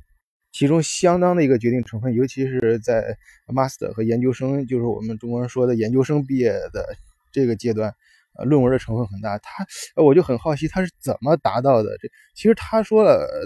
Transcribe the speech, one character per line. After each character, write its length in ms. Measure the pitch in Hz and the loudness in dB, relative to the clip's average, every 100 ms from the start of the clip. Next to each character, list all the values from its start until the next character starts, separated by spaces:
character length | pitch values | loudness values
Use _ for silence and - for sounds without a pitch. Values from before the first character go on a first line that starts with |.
| - _ _ _ _ | -20 _ _ _ _
其 160 | - 139 | -2 2
中 160 | 165 | 2
相 360 | 151 - 180 180 | 0 0 2 4
当 160 | 180 175 | 2 2
的 80 | |
一 40 | 143 | 2
个 100 | 127 | 2
决 140 | 117 | 2
定 120 | 123 | -2
成 160 | 117 113 | -2 -6
分， 140 | 123 | -2
尤 140 | 117 135 | 0 -2
其 180 | - 135 | -2 -4
是 300 | 127 117 113 | 0 0 0
在 380 | 107 113 107 107 _ _ - | 0 -2 -2 -8 _ _ -6
master 440 | 131 131 - 98 | -2 -2 -4 -8
和 100 | 107 | -4
研 180 | 113 117 | -2 0
究 100 | 127 | 0
生， 340 | 123 131 139 127 | -2 -2 -4 -2
就 100 | 127 | -2
是 80 | 117 | -2
我 160 | 104 | -4
们 160 | 110 110 | -6 -8
中 140 | 120 | -6
国 80 | 120 | -6
人 80 | 123 | -4
说 160 | 127 123 | 0 0
的 100 | 117 | 2
研 160 | 107 | 2
究 120 | 127 | 2
生 200 | 131 147 135 | 2 0 0
毕 120 | 135 | 0
业 140 | 117 98 82 | 0 0 -4
的 240 | 101 - 101 - _ _ | -8 -10 -12 -20 _ _
这 160 | - 127 | -2 0
个 80 | 110 | 0
阶 180 | 120 | -2
段， 180 | 107 107 - _ _ _ - | -2 -4 -6 _ _ _ -8
呃， 80 | 117 | 0
论 160 | 147 | 4
文 100 | 123 | 4
的 60 | 131 | 2
成 180 | - 113 | -2 -4
分 120 | 113 | -6
很 120 | 98 | -6
大。 180 | 107 101 | -6 -6
他， 260 | - - 196 - - - | -8 -10 -10 -12 -6 2
呃， 80 | |
我 100 | 151 | 6
就 80 | 143 | 6
很 160 | 165 120 | 4 0
好 180 | 160 147 | -4 -4
奇 120 | 156 | -4
他 180 | - 180 | -4 -6
是 60 | - | -6
怎 160 | - - | -6 -4
么 140 | 131 160 | 0 0
达 220 | - 104 | 0 0
到 200 | 131 123 | 2 2
的。 160 | 107 - | 2 -6
这， 100 | - - _ - | -12 -18 _ -2
其 80 | |
实 100 | 208 | 2
他 300 | 226 - 220 | 2 0 -2
说 180 | 214 220 | 2 4
了， 240 | 202 120 71 73 | 6 4 2 -6